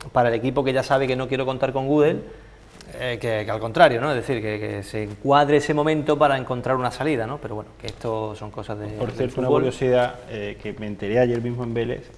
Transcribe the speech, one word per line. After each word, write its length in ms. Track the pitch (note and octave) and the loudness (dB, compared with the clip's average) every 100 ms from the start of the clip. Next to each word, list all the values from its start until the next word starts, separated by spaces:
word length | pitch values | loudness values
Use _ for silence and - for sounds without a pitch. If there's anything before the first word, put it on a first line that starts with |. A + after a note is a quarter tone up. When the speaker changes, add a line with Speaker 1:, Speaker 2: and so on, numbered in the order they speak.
| - | -2
Speaker 1:
para 160 | B2+ A#2+ | 2 4
el 60 | A2+ | 2
equipo 280 | B2+ C3 C3 | 0 0 2
que 80 | |
ya 100 | C3 | 0
sabe 240 | B2 C3+ C3+ | 2 2 2
que 80 | B2+ | -2
no 120 | C3 | -2
quiero 160 | C3 C3 | -2 -2
contar 260 | C3 C3 | -2 -2
con 160 | C3+ C3+ | -2 2
Gudel, 360 | D3+ D3 F#3 - - - - - - - - | 4 4 2 -8 -16 -20 -20 -20 -20 -16 -8
eh, 180 | B2+ A#2 | -6 -4
que, 240 | A#2+ A2 G#2+ | -2 -2 -2
que 60 | |
al 80 | G#2+ | -4
contrario, 400 | A2+ C3+ D#3+ A#2 | 0 6 6 6
¿no? 80 | D3 | 0
Es 40 | B2+ | -2
decir, 260 | A2 A#2+ | 0 -2
que, 180 | G#2+ G#2 | -2 -4
que 220 | G#2+ G#2 | -4 -6
se 220 | F#2+ A2 | -6 -6
encuadre 540 | G#2 G#2 C3+ C#3+ C#3+ D3 | -6 -4 4 4 6 4
ese 160 | D3 | 4
momento 440 | D3 D3+ D#3 C#3 C#3+ | 2 2 0 2 4
para 200 | D3 C3+ | 4 2
encontrar 400 | B2 B2 A#2+ B2+ | -2 -4 0 0
una 120 | B2 | 0
salida, 380 | - D3 C3 A2 | -2 -2 -2 -2
¿no? 100 | D3 | -6
Pero 180 | A2 G#2+ | -8 -10
bueno, 160 | A2 - | -12 -12
que 80 | A2 | -12
esto 460 | G2+ A#2+ A2 A2 G#2 | -8 -4 -4 -4 -8
son 140 | G#2+ | -12
cosas 300 | - G#2 G#2 | -12 -10 -8
de, 80 | G#2 | -8
Speaker 2:
Por 200 | G#2+ A#2 | -6 -6
Speaker 1:
del 80 | - | -2
Speaker 2:
cierto, 240 | B2+ - | -4 0
una 60 | A#3+ | 2
Speaker 1:
fútbol. 120 | B2+ | 4
Speaker 2:
curiosidad, 520 | C3 - B2+ B2 B2 - - | 2 0 4 4 2 -2 -12
eh, 280 | A2 G#2 G#2 | -8 -8 -8
que 120 | G#2+ | -10
me 140 | G2+ G#2+ | -8 -8
enteré 320 | G2 G2+ A#2 | -6 0 2
ayer 220 | B2 A#2+ | 4 2
mismo 220 | A#2+ A#2+ | -4 -4
en 100 | A#2+ | -4
Vélez, 360 | A#2 A#2 - - | -2 -4 -6 -12